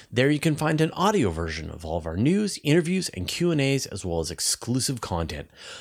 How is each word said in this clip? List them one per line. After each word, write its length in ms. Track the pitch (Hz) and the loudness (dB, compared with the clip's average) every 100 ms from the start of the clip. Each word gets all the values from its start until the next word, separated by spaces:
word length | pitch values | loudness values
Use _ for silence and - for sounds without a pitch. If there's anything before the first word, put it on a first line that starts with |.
| - | -4
There 180 | 113 135 | 2 2
you 80 | 151 | 4
can 180 | 165 156 | 2 2
find 240 | 156 156 | 2 2
an 120 | 156 | 2
audio 400 | - 190 214 104 | 2 2 4 2
version 400 | 80 82 80 80 | 0 -4 -6 -8
of 120 | 78 | -10
all 140 | 80 85 | -4 -4
of 80 | 80 | -2
our 100 | 85 | 0
news, 440 | 131 196 208 - | 2 2 0 -2
interviews, 460 | 147 160 165 185 - | 4 4 4 -2 -2
and 180 | 95 90 | -6 -6
Q 220 | - 175 | 0 2
and 100 | 156 | 2
A's, 280 | 135 135 - | 2 0 -2
as 180 | 98 92 | -6 -2
well 140 | 85 | -2
as 100 | 78 | -2
exclusive 720 | 76 - - - 127 120 127 | -2 -2 -2 0 0 0 -4
content. 480 | - 87 85 73 73 - - - | -4 -2 -2 -6 -10 -18 -18 -16